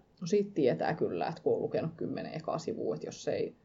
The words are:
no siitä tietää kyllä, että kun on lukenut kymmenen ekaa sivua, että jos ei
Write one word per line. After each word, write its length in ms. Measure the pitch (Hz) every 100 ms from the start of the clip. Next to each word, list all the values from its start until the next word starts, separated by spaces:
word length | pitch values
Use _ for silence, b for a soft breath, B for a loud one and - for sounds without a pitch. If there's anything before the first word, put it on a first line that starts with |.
| - -
no 60 | 165
siitä 240 | 208 202
tietää 400 | - 123 156 -
kyllä, 320 | 165 117 87 78
että 140 | 165
kun 120 | 139
on 80 | 113
lukenut 280 | - - 165 -
kymmenen 380 | - - 82
ekaa 240 | 160 - -
sivua, 360 | - - -
että 120 | - -
jos 220 | - -
ei 260 | - - -